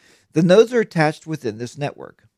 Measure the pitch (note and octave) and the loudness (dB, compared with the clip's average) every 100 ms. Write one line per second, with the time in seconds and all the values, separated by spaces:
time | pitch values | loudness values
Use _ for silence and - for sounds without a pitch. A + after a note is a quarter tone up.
0 | _ _ _ D3+ E3+ F#3+ A#3 B3 G#3+ E3+ | _ _ _ 0 4 4 4 2 -2 -2
1 | D#3 D#3 - D#3 B2 G#2+ A#2+ - C#3+ - | -2 -2 -10 -10 -8 -10 -12 -10 -12 -12
2 | C2 _ _ | -20 _ _